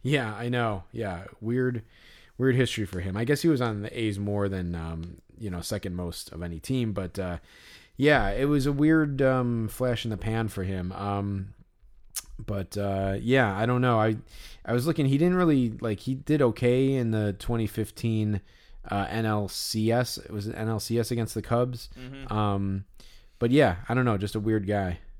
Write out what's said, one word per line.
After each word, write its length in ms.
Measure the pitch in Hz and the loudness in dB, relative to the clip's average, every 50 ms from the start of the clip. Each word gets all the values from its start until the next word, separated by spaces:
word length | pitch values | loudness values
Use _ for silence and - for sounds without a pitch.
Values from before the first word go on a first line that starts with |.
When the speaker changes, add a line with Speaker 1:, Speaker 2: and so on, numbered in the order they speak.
Speaker 1:
Yeah, 320 | - 127 147 143 123 110 107 | 0 2 0 2 0 -2 -4
I 160 | 101 117 120 | -4 -4 -2
know. 340 | 120 123 117 113 104 95 90 - | 0 0 0 0 0 -4 -6 -10
Yeah, 320 | - 117 113 101 90 85 95 - - - | -8 -6 -4 -4 -4 -6 -10 -14 -16 -8
weird, 440 | 107 110 120 127 127 127 123 113 - _ _ - - - - - - - _ | -4 -2 0 2 0 0 0 -4 -8 _ _ -20 -20 -20 -20 -20 -20 -20 _
weird 180 | - 123 135 123 | 0 2 4 4
history 300 | 123 127 113 - - 107 | 4 2 2 0 -4 -4
for 160 | 92 - 90 | -4 -4 -6
him. 160 | 87 95 92 | -4 -4 -2
I 80 | 104 120 | -2 0
guess 160 | 120 147 143 | 0 0 2
he 80 | - 170 | 4 2
was 140 | 156 123 | 2 4
on 180 | 123 117 107 104 | 2 -2 -2 -4
the 180 | 101 107 - - | -6 -8 -6 -2
A's 200 | 113 107 101 98 | -2 -2 -2 -2
more 320 | 101 101 101 104 101 98 | -4 -2 0 0 0 0
than, 240 | 95 92 90 87 87 | -2 -2 -4 -4 -4
um, 480 | 82 82 82 82 80 82 87 - - _ _ - - | -4 -6 -6 -6 -8 -10 -10 -14 -18 _ _ -16 -10
you 100 | 107 101 | -8 -8
know, 140 | 90 87 | -8 -8
second 340 | 85 - 110 101 - 98 87 | -6 -6 -6 -6 -4 -6 -6
most 360 | 87 87 87 82 - - - | -6 -6 -6 -8 -10 -12 -12
of 100 | - 82 | -10 -8
any 180 | 87 87 85 80 | -8 -8 -8 -10
team. 320 | - - 131 127 120 110 | -6 -4 -2 0 0 -2
But, 260 | 101 101 95 87 - - | -2 -4 -6 -6 -6 -6
uh, 200 | 95 90 87 - - - - - - - - - - _ _ - | -6 -6 -6 -8 -10 -16 -20 -20 -20 -20 -20 -20 -20 _ _ 2
yeah, 300 | 131 147 151 131 107 98 | 4 6 6 6 4 2
it 160 | 98 113 135 | 0 0 2
was 220 | 143 147 143 131 | 2 2 2 2
a 60 | 143 | 0
weird, 500 | 143 139 147 156 160 160 156 147 139 131 | 0 2 4 4 6 4 4 2 0 2
um, 460 | 139 131 131 127 123 120 117 117 113 104 | 2 4 4 2 2 0 0 0 -2 -4
flash 360 | - - 127 127 120 113 - | -4 -2 -2 -2 0 -2 -2
in 60 | 117 | -4
the 80 | 107 92 | -4 -4
pan 300 | - 107 110 113 113 107 | -2 -2 -2 0 -2 -2
for 160 | - 101 92 | -4 -4 -4
him. 280 | 95 95 92 90 90 | -2 -2 -4 -4 -6
Um, 600 | 90 87 98 101 101 101 101 101 101 98 95 101 - - - _ _ _ - - - - - - - - - - - - | -6 -6 -4 -2 -2 -2 -2 -2 -4 -4 -6 -8 -12 -20 -20 _ _ _ -20 -20 -20 -20 -20 -12 -12 -12 -12 -12 -14 -12
but, 380 | 101 - 104 98 95 - - | -8 -4 -4 -4 -4 -4 -4
uh, 400 | 104 101 98 98 95 98 98 98 104 | -2 -2 0 0 0 0 0 0 -2
yeah, 380 | 117 117 131 135 123 104 95 | 2 2 4 4 4 4 2
I 80 | 98 110 | 0 0
don't 160 | 120 123 123 | 2 2 2
know. 180 | 127 127 120 113 | 4 4 4 4
I, 200 | 107 113 110 113 - - - - - - - - - | 4 2 2 -2 -6 -16 -18 -18 -18 -18 -18 -16 -6
I 80 | - 117 | -2 0
was 120 | 123 123 | 0 0
looking. 200 | 160 156 165 143 | 0 0 2 2
He 100 | 135 135 | 2 4
didn't 200 | 143 165 180 180 | 4 4 4 4
really, 340 | 185 180 165 151 135 123 117 107 - | 4 4 6 6 4 4 2 -2 -4
like, 200 | - 113 107 98 | -4 -4 -4 -2
he 140 | - - 131 | -2 -4 -4
did 280 | 131 - - 151 151 | -4 0 0 4 4
okay 500 | 139 120 107 - 127 123 123 127 135 135 | 4 4 2 4 2 4 4 4 4 4
in 180 | 135 131 120 113 | 2 2 2 2
the 220 | 110 110 107 104 | 2 2 2 0
twenty 340 | 95 - - - 120 117 113 | -2 -2 -2 -2 0 0 0
fifteen, 760 | 101 - - 107 - - - - 117 113 110 107 107 104 98 - - - - - - - - - - | 0 0 -2 -4 -4 -4 -4 -2 0 2 2 2 0 0 -2 -4 -8 -20 -20 -20 -20 -18 -16 -8 -4
uh, 160 | - 101 98 - | -2 -2 -2 -2
N 160 | 98 113 113 | -2 -2 0
L 240 | 110 107 107 104 95 | 0 0 0 -2 -4
C 420 | - - - - - 110 107 113 | -6 -6 -6 -4 -2 0 2 2
S. 280 | 117 123 127 - - - | 2 2 2 -2 -4 -10
It 120 | - - | -10 -8
was 160 | 104 104 98 | -8 -6 -6
an 80 | 107 - | -6 -6
N 120 | - 110 110 | -4 -4 -4
L 100 | 113 107 | -2 -4
C 200 | - - 113 117 | -2 -2 0 0
S 120 | 110 - | 0 0
against 220 | 123 117 113 107 | -2 -2 -2 -2
the 80 | - 113 | -4 -6
Cubs. 480 | 104 - 117 120 123 127 127 117 - - - - | -2 0 2 2 2 0 -2 -8 -12 -14 -14 -14
Speaker 2:
Mm-hmm. 320 | 127 127 135 135 135 123 | -14 -12 -12 -12 -8 -4
Speaker 1:
Um, 540 | 104 107 107 104 101 98 98 98 98 98 101 _ - - - - - - - - _ - | 0 2 2 2 2 2 0 0 -2 -4 -6 _ -18 -20 -20 -20 -20 -20 -20 -20 _ -2
but 120 | 120 120 | 0 4
yeah, 260 | 127 147 143 110 90 87 - - | 6 6 6 6 4 0 -2 0
I 60 | 113 | 2
don't 100 | 127 127 | 2 4
know. 140 | 123 110 98 | 4 2 2
Just 160 | 101 101 - | 0 -2 -4
a 60 | 110 | -2
weird 260 | 101 110 110 110 98 | 0 2 0 0 0
guy. 320 | 92 104 101 95 90 87 - - - - - | 0 0 0 0 -2 -4 -6 -10 -18 -18 -18